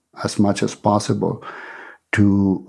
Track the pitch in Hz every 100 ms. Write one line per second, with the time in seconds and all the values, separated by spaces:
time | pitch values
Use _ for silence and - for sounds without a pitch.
0 | _ - 107 - 104 98 113 - 110 104
1 | - 104 90 107 - - - - - -
2 | _ - 101 98 98 92